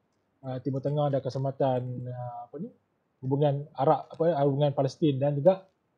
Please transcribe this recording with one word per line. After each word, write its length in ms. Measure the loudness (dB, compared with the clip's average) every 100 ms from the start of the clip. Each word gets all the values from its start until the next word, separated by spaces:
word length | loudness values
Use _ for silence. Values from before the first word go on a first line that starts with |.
| _ _ _ _ -10
ah, 100 | -6
Timur 160 | -4 -4
Tengah 320 | -2 0 0
dan 80 | 0
keselamatan, 640 | -2 -4 -4 0 0 0 -2 -8 -8
ah, 400 | -10 -10 -12 -12
apa 40 | -12
ni, 100 | -12 -14 _ _ _ _
hubungan 480 | -2 2 2 0 -4 0
Arab, 360 | 2 2 0
apa, 120 | -2 0
ah, 160 | 2 2
hubungan 240 | 2 2
Palestin 480 | 2 -2 2 0 2
dan 160 | 0 4
juga 320 | 4 2 -2 _ _